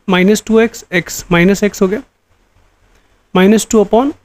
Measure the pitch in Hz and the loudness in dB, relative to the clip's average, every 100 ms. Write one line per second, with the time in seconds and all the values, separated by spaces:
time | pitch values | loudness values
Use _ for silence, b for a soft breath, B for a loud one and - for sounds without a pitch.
0 | - 180 190 214 - 220 226 - - 175 | -4 0 2 0 0 0 0 -4 -8 -8
1 | - - - 175 180 202 202 - 190 214 | -6 -14 -2 0 2 0 -2 -2 -4 -4
2 | - _ _ _ _ _ _ _ _ _ | -12 _ _ _ _ _ _ _ _ _
3 | _ _ _ 185 190 220 - 220 202 220 | _ _ _ 0 2 2 0 0 2 0
4 | 277 - | -2 -6